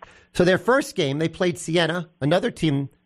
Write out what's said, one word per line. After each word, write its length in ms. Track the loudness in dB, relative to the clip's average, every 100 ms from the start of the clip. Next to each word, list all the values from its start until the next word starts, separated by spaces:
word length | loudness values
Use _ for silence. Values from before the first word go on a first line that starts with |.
| -20 -20 _
So 100 | 0
their 140 | 2 2
first 380 | 2 0 0 -2
game, 240 | -2 0
they 100 | -2
played 300 | -2 -2 -2
Siena, 500 | -2 0 0 -2 -8 -4
another 280 | 0 2 0
team, 400 | 0 0 0 -4 _